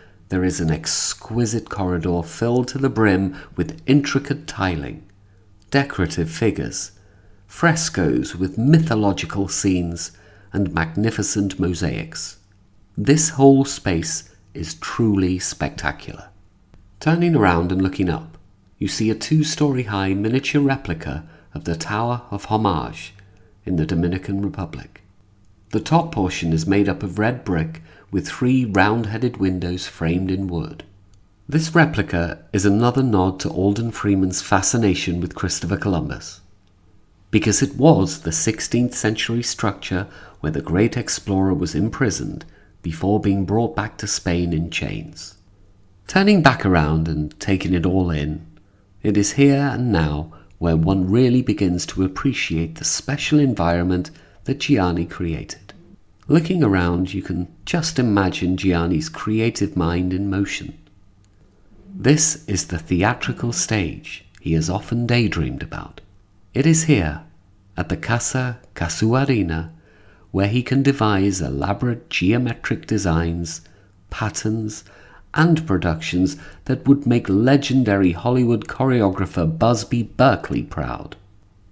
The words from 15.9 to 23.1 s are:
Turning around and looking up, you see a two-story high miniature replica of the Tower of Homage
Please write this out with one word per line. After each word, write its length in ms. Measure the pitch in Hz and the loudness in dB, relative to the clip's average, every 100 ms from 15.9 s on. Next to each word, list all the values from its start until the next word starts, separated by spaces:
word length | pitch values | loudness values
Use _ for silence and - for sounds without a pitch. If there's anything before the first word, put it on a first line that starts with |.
| - - - - - - _ _ - - - | -8 -12 -18 -20 -20 -20 _ _ -20 -20 -4
Turning 360 | 151 170 170 156 | 0 2 4 4
around 360 | 101 85 87 | 4 4 2
and 100 | 92 | 0
looking 260 | 95 - 90 | 0 0 -2
up, 300 | 76 - - - _ _ - | -2 -6 -20 -20 _ _ -8
you 100 | 98 | -6
see 220 | - 110 | -2 -2
a 60 | 110 | -2
two-story 680 | - 156 151 - 151 131 | 2 2 2 0 0 0
high 300 | 110 101 95 | -2 -2 0
miniature 480 | 95 107 127 - 147 | 0 0 0 0 2
replica 640 | 139 135 - 80 - 69 - - - - | 2 0 -4 -6 -6 -8 -10 -18 -16 -10
of 80 | - | -6
the 100 | 80 | -6
Tower 480 | - 107 117 120 - | -4 -4 -2 -4 -6
of 140 | 101 - | -10 -2
Homage 680 | 110 107 80 58 53 - | 0 2 0 -4 -10 -16